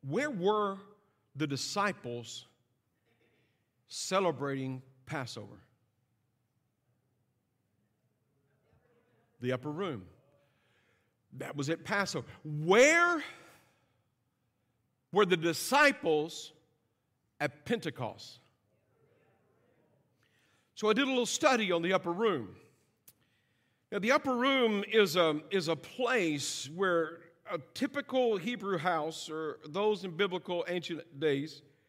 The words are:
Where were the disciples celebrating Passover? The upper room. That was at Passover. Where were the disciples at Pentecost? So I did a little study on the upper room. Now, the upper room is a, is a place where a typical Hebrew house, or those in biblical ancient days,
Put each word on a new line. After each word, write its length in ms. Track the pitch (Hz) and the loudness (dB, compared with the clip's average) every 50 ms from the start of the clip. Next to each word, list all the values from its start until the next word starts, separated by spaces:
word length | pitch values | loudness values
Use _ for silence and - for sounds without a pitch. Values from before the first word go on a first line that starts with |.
| - | -8
Where 220 | 135 147 220 285 302 | -4 -2 -2 -2 -2
were 480 | 262 180 175 202 214 214 208 196 196 196 - - - _ _ _ _ _ _ _ - | -2 0 2 2 4 4 2 0 -2 -6 -12 -20 -20 _ _ _ _ _ _ _ -6
the 120 | 131 156 | -4 -2
disciples 1000 | 147 139 127 - - - 202 196 208 - - - 123 120 120 113 - - - - _ _ _ _ _ _ _ _ _ _ _ _ _ _ _ _ _ _ _ _ _ _ _ _ _ _ _ _ - | -2 -2 -4 -6 -4 -2 0 0 0 -2 -4 -8 -8 -8 -8 -10 -12 -16 -16 -18 _ _ _ _ _ _ _ _ _ _ _ _ _ _ _ _ _ _ _ _ _ _ _ _ _ _ _ _ -16
celebrating 960 | - - - - 190 196 190 175 151 127 143 139 139 135 131 131 131 127 127 - _ _ _ | -12 -10 -6 0 0 2 2 2 0 -2 -4 -4 -4 -4 -4 -6 -6 -8 -12 -16 _ _ _
Passover? 520 | - 160 147 127 110 - 117 104 101 113 95 - _ _ _ _ _ _ _ _ _ _ _ _ _ _ _ _ _ _ _ _ _ _ _ _ _ _ _ _ _ _ _ _ _ _ _ _ _ _ _ _ _ _ _ _ _ _ _ _ _ _ _ _ _ _ _ _ _ _ _ _ _ _ _ _ _ _ _ _ _ _ _ _ _ _ - | -10 -8 -8 -8 -8 -10 -14 -14 -16 -18 -20 -20 _ _ _ _ _ _ _ _ _ _ _ _ _ _ _ _ _ _ _ _ _ _ _ _ _ _ _ _ _ _ _ _ _ _ _ _ _ _ _ _ _ _ _ _ _ _ _ _ _ _ _ _ _ _ _ _ _ _ _ _ _ _ _ _ _ _ _ _ _ _ _ _ _ _ -8
The 120 | 123 123 127 | -4 -4 -4
upper 180 | 123 123 151 | -2 -4 -8
room. 340 | 147 165 202 180 139 101 90 90 - _ _ _ _ _ _ _ _ _ _ _ _ _ _ _ _ _ _ _ _ _ _ _ - 127 | -6 -6 -6 -6 -6 -8 -12 -16 -20 _ _ _ _ _ _ _ _ _ _ _ _ _ _ _ _ _ _ _ _ _ _ _ -14 -12
That 180 | - 131 - | -12 -10 -6
was 140 | 143 139 147 | -6 -4 -4
at 140 | 165 170 - | -4 -6 -4
Passover. 420 | - 208 202 196 - - 151 117 - - - - | -4 -2 -2 -2 -2 -4 -8 -8 -10 -16 -16 -12
Where 800 | 151 151 147 156 170 190 226 262 294 330 339 349 349 349 311 - - - - - - - - _ _ _ _ _ _ _ _ _ _ _ _ _ _ _ _ _ _ _ _ _ _ _ _ _ _ _ _ _ - | -8 -6 -4 2 6 8 8 10 8 8 6 6 4 2 0 -2 -8 -16 -20 -20 -20 -20 -20 _ _ _ _ _ _ _ _ _ _ _ _ _ _ _ _ _ _ _ _ _ _ _ _ _ _ _ _ _ -2
were 140 | - 196 208 | 4 4 4
the 140 | 175 180 165 | 4 4 2
disciples 1120 | 156 170 160 - - - 247 285 294 277 - - - 170 156 151 151 165 - - - - _ _ _ _ _ _ _ _ _ _ _ _ _ _ _ _ _ - | 2 0 -2 -2 -2 2 4 6 6 6 4 2 0 2 2 2 0 -2 -8 -12 -14 -16 _ _ _ _ _ _ _ _ _ _ _ _ _ _ _ _ _ -6
at 240 | 147 143 - - - | -6 -6 -6 -6 -6
Pentecost? 760 | - 240 220 - 165 - - 127 107 95 - - - - - _ _ _ _ _ _ _ _ _ _ _ _ _ _ _ _ _ _ _ _ _ _ _ _ _ _ _ _ _ _ _ _ _ _ _ _ _ _ _ _ _ _ _ _ _ _ - | -4 -4 -4 -4 -6 -6 -6 -6 -8 -8 -10 -18 -20 -20 -20 _ _ _ _ _ _ _ _ _ _ _ _ _ _ _ _ _ _ _ _ _ _ _ _ _ _ _ _ _ _ _ _ _ _ _ _ _ _ _ _ _ _ _ _ _ _ -10
So 160 | - 214 214 | -2 2 2
I 20 | 220 | 4
did 120 | 233 277 | 4 2
a 40 | 262 | 2
little 140 | 269 247 240 | 2 0 0
study 480 | - - - 311 294 262 226 214 180 175 | 0 -2 2 4 4 4 4 2 2 0
on 80 | 170 | 0
the 140 | 170 180 190 | 0 2 0
upper 180 | 180 - 170 170 | 0 0 -2 -4
room. 380 | 185 233 220 180 135 107 92 92 - - - _ _ _ _ _ _ _ - _ _ _ _ _ _ _ _ _ _ _ _ _ _ _ - | 0 0 0 0 0 -4 -8 -14 -20 -20 -20 _ _ _ _ _ _ _ -20 _ _ _ _ _ _ _ _ _ _ _ _ _ _ _ -8
Now, 100 | 208 202 | -6 -2
the 120 | 185 226 269 | 0 2 2
upper 240 | 302 - 269 254 | 2 2 0 0
room 480 | 233 247 269 269 262 247 226 214 202 202 196 220 | 2 2 2 4 4 4 2 2 0 -2 2 4
is 240 | 220 202 175 143 | 4 4 4 4
a, 240 | 185 170 160 151 151 156 - | 4 4 4 4 0 -4 -2
is 180 | 196 190 156 160 | -2 -2 0 0
a 80 | 165 | -2
place 920 | 151 - - - - 254 233 254 233 180 160 151 139 - - - - - 131 160 | -4 -4 -14 -6 -4 -2 0 0 2 0 0 -2 -2 -4 -6 -6 -8 -10 -10 -4
where 460 | 175 196 185 175 165 165 156 - - - - _ _ - - 185 | -2 0 2 2 2 0 -2 -6 -14 -20 -20 _ _ -12 -8 -8
a 80 | 170 - - - | -8 -8 -10 -6
typical 600 | - 247 - - 285 - - 254 262 247 233 214 190 | -4 -4 -4 -4 -4 -6 -2 0 2 2 2 2 0
Hebrew 400 | 160 233 247 202 196 202 190 160 | -2 -4 -6 -4 -4 -2 -2 0
house, 500 | 147 180 175 160 151 160 156 - - 175 | 0 0 0 0 -2 -4 -6 -8 -10 -10
or 300 | 156 160 160 151 - - - 156 | -8 -6 -6 -8 -8 -10 -12 -8
those 360 | 147 190 208 214 214 180 185 | -4 0 0 0 0 0 -4
in 80 | 185 160 | -8 -2
biblical 520 | 160 208 196 175 180 - - 180 175 - | -2 -2 -2 -2 -6 -6 -4 -4 -4 -2
ancient 540 | 170 175 180 - - 175 147 - - - 139 | -2 -4 -4 -4 -6 -10 -10 -10 -14 -8 -2
days, 420 | 160 156 139 139 147 156 - - - _ _ _ _ | 0 0 2 0 -2 -6 -10 -16 -20 _ _ _ _